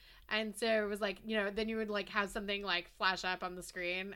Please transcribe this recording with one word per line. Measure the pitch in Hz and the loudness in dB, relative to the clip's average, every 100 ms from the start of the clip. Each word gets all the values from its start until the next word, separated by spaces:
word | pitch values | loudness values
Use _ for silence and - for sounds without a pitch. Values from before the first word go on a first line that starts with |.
| - - - | -20 -18 -2
And | 214 220 202 | -2 -2 0
so | 226 | 2
it | 220 208 | 4 2
was | 202 | 0
like, | 208 190 | -2 -2
you | 220 220 | -2 0
know, | 202 | 2
then | 202 220 | 0 0
you | 220 | 0
would, | 214 | 0
like, | 208 196 | -2 0
have | 214 202 | 0 0
something, | 226 202 202 | -2 -2 -2
like, | 202 175 175 - | 2 0 0 2
flash | 190 185 | 2 4
up | 185 180 | 0 0
on | 185 | -2
the | 180 | -6
screen, | - 185 175 185 196 | -10 -4 -2 -2 -2